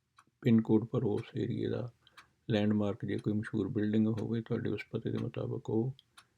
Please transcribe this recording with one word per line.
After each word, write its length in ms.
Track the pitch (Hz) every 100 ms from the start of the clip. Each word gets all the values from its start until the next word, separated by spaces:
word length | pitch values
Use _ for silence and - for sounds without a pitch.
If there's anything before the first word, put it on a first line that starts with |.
| _ _ - _
ਪਿੰਨ 200 | 127 113
ਕੋਡ 240 | 110 110
ਭਰੋ 300 | 113 127 104
ਉਸ 120 | 107 - -
ਏਰੀਏ 320 | 110 113 110
ਦਾ, 240 | 110 120 - _ - - _ -
ਲੈਂਡਮਾਰਕ 540 | 110 107 107 104 101
ਜੇ 140 | 104 104
ਕੋਈ 140 | -
ਮਸ਼ਹੂਰ 360 | 104 107 - 98
ਬਿਲਡਿੰਗ 380 | 104 107 110 110
ਹੋਵੇ 340 | 107 117 117
ਤੁਹਾਡੇ 300 | 113 113 110
ਉਸ 100 | 107 -
ਪਤੇ 200 | 120 117
ਦੇ 80 | 110
ਮੁਤਾਬਕ 520 | 113 - - 117 -
ਉਹ, 240 | 110 127 135 _ - -